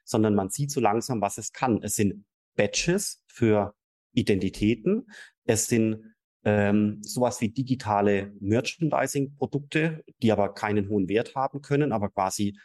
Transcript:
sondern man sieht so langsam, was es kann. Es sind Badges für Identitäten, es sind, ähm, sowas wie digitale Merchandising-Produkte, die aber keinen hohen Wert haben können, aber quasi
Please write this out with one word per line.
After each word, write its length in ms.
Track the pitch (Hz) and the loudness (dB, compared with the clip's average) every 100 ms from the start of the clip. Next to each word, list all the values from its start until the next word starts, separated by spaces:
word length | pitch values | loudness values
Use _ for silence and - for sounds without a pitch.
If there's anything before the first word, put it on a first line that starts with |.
sondern 300 | - 117 110 | -2 2 4
man 160 | 101 196 | 2 0
sieht 200 | - 143 | -2 -4
so 100 | 139 | 0
langsam, 400 | 107 110 - 117 | 0 0 -2 -2
was 180 | 101 - | -2 -4
es 140 | 107 | -12
kann. 300 | - 131 107 | -2 0 0
Es 120 | - | 0
sind 300 | - 101 92 - _ _ - | 0 0 -2 -10 _ _ 0
Badges 680 | 104 - - 190 - - _ | 0 0 0 0 -2 -10 _
für 480 | - 117 107 101 - _ _ _ | 0 2 4 2 -6 _ _ _
Identitäten, 920 | 120 107 101 190 - 208 117 180 214 - - - _ | -2 2 2 0 0 0 0 0 -2 -4 -16 -20 _
es 220 | - 107 - | -2 -2 0
sind, 480 | 117 110 110 - _ _ _ | 2 2 -2 -10 _ _ _
ähm, 580 | - 104 101 104 104 107 | 0 2 4 2 2 -2
sowas 380 | - - 123 104 | -8 -2 0 0
wie 100 | 113 | -4
digitale 840 | 113 127 127 104 101 101 101 101 - | -2 -4 -4 0 2 4 2 -2 -6
Merchandising-Produkte, 1600 | 98 113 131 - 160 135 131 143 139 143 135 143 143 160 165 156 - _ | 0 0 0 -4 -2 0 -2 -2 -4 -4 -6 -4 -4 -2 0 -4 -12 _
die 100 | 113 | 2
aber 220 | 101 101 | 2 0
keinen 340 | - 107 104 98 | -2 -2 0 0
hohen 200 | 104 90 | -2 0
Wert 260 | 101 117 | 0 -2
haben 260 | - 135 143 | -4 -4 -6
können, 320 | 147 143 147 | -4 -2 0
aber 160 | 110 101 | -2 -4
quasi 480 | - 95 - 101 101 | -2 -2 -2 -4 -6